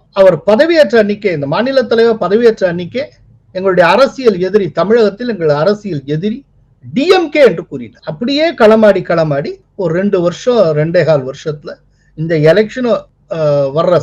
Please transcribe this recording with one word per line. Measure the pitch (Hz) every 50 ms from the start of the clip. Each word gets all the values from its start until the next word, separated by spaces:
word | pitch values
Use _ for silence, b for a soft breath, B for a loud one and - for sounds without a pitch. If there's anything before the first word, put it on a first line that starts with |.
| _ _ _
அவர் | 202 196 185 175 151 -
பதவியேற்ற | 196 214 220 302 330 339 320 285 208 240
அன்னைக்கே, | 226 208 202 208 202 214 196 170
இந்த | 147 139
மாநில | 139 156 185 226 262 269 269 240
தலைவர் | 208 233 226 226 233 220 220
பதவியேற்ற | 175 180 196 226 240 226 214 - 196
அன்னைக்கே | 180 170 175 180 170 - 247 294 - _ _ _ _ _ _ _ _ _
எங்களுடைய | 185 190 196 185 175 175
அரசியல் | 165 185 233 269 233 - - 262 233 196 170
எதிரி, | 180 185 190 208 196 156
தமிழகத்தில் | - - - 190 226 240 220 202 196 208 247 247 220
எங்கள் | 175 165 151 143
அரசியல் | 143 160 196 208 208 - 202 170 139 131
எதிரி | 135 151 156 180 214 226 277 - _ _ _ _ _ _ _ -
டி | 123 147 220 285 349
எம் | 381 370 339 285
கே | - 302 285
என்று | 214 175 165 175
கூறினார். | - 151 127 120 107 - _ _
அப்படியே | 156 156 151 240 233 285 294 311 339
களமாடி | - - 233 208 220 226 220 208 190 185
களமாடி | 180 - 175 165 160 156 147 139 160 359 381 - _ _ _
ஒரு | - 190 165 160
ரெண்டு | 180 196 202 202 180
வருஷம், | 170 175 170 - - 254 247 233 190 160 156
ரெண்டே | 147 151 165 170 180 156
கால் | 151 156 143 127
வருஷத்துல | 127 143 - - 160 143 - - 131 - - _ _ _ _ _ _ _
இந்த | 156 156 165 175 156 147
எலெக்ஷன், | 156 165 202 214 214 - 254 247 240 208 151 - _ _ _ _ _
அஹ், | 175 165 156 151 143 143 139 135
வர்ற | 135 160 170 180 175 151